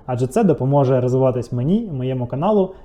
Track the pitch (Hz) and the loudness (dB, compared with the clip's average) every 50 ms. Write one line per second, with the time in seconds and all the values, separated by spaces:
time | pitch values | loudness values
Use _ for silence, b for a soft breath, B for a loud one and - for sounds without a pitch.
0 | B - 127 117 131 123 - 220 233 185 147 - 127 135 139 143 139 127 135 127 | B -6 -4 -2 -2 -2 0 2 2 4 2 2 0 2 2 2 4 4 2 2
1 | 123 127 123 131 131 131 120 123 113 - - 123 123 147 190 226 233 202 151 127 | 2 0 2 2 2 2 0 0 -4 -4 -4 -4 -2 0 0 -2 -2 -4 -6 -6
2 | 127 131 131 127 123 117 - 135 156 202 220 202 190 185 B B B | -4 -4 -4 -4 -6 -6 -6 -4 -2 0 2 2 0 0 B B B